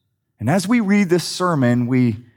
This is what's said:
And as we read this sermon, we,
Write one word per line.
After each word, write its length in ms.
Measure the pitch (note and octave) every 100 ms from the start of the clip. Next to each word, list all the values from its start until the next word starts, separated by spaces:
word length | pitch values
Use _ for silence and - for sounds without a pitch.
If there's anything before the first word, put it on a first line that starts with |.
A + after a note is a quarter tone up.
| _ _ _ -
And 100 | A2
as 180 | F#3+ F#3
we 140 | A#3+
read 280 | G3 G#3 F#3
this 140 | F3
sermon, 640 | - - F3+ D3+ A#2+ A#2+ A#2+
we, 380 | C3 A#2+ G#2 -